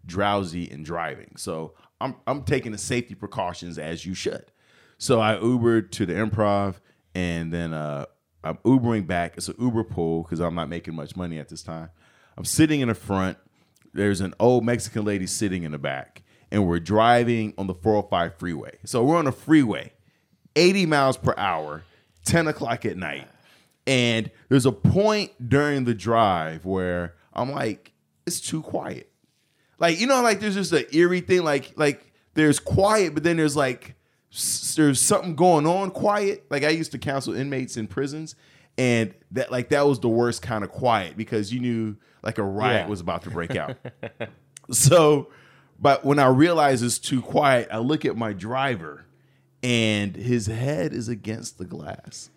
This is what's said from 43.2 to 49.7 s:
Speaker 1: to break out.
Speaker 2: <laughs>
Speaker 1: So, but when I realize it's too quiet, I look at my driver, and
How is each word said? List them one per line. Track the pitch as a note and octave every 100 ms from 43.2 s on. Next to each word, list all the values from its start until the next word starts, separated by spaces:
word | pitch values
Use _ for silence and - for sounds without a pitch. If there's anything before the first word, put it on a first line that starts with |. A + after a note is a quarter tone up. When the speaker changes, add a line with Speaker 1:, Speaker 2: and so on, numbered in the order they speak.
Speaker 1:
to | F#2
break | E2 E2+ A#2+
out. | D2 B2+
Speaker 2:
<laughs> | B2 _ A#2 _ A2+ - _ - -
Speaker 1:
So, | B2 C3+ E3+ D3+ D3 - - _ _ _ _
but | B2 C3+ C#3
when | C#3+
I | C3
realize | C3 E3 E3 D3 C3
it's | A#2+ -
too | - C3
quiet, | - B2 C#3+ B2+ G#2+
I | A2
look | A#2+ D3+ C#3+
at | G#2+
my | A2+
driver, | G2+ G2+ B2+ C#3 A2+ D#2+ C#2+ - _ _ _ _ _
and | B2